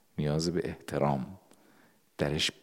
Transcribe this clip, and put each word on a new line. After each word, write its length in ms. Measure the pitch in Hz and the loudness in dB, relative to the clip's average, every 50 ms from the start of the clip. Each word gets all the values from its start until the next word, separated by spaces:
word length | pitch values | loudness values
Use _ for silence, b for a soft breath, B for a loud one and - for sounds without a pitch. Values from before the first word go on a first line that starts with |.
| _ _ _ - | _ _ _ -2
نیاز 320 | 76 73 73 80 82 87 | 0 0 0 0 0 0
به 180 | 85 90 - - | 0 0 -2 -4
احترام 680 | 87 - - - 143 - - 73 71 - - - - - - b b b b b b b b b b b b _ _ - | -6 -10 -8 -4 0 2 2 2 2 0 -2 -6 -10 -16 -20 b b b b b b b b b b b b _ _ -2
درش 320 | 78 73 73 80 - - - - | 0 0 2 2 0 -2 -2 -6